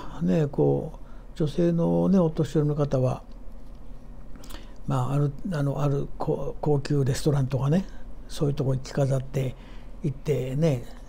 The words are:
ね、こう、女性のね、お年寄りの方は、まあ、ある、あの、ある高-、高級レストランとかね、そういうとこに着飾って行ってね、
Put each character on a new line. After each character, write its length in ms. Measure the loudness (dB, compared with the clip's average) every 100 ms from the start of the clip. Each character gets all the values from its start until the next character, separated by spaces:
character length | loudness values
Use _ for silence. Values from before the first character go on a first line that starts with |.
| -6 -2
ね、 260 | 2 4 2
こ 460 | 4 4 2 -2 -8
う、 420 | -12 -12 -10 -2
女 100 | 0
性 240 | 2 2
の 360 | 4 4 4 6
ね、 100 | 6
お 120 | 4
年 260 | 2 2 2
寄 60 |
り 60 | 2
の 80 | 2
方 240 | 2 2
は、 240 | 2 0 -8 -10 -10 -8 -10 -10 -10 -10 -10 -10 -10 -10 -10 -10 -10 -8 -2
ま 220 | -2 0
あ、 40 |
あ 40 | 2
る、 160 | 0 -2 -4
あ 120 | -2
の、 180 | 0 0
あ 60 | 0
る 200 | 0 -2 -2
高-、 380 | -2 -2 -2 0
高 180 | 2 2
級 240 | 4 2
レ 100 | 2
ス 100 | 2
ト 80 | 2
ラ 100 | 2
ン 60 | 2
と 120 | 2
か 100 | 2
ね、 160 | 2 2 -4 -8 -8 -6
そ 160 | -2 0
う 40 |
い 20 |
う 40 | 2
と 80 |
こ 100 | 0
に 80 | 0
着 100 | -2
飾 260 | 0 2 0
っ 60 |
て 320 | -2 -2 -2 -6 -10 -12 -12 -6
行 100 | -4
っ 40 | -2
て 380 | -2 -2 0 2
ね、 300 | 2 2 -2 -12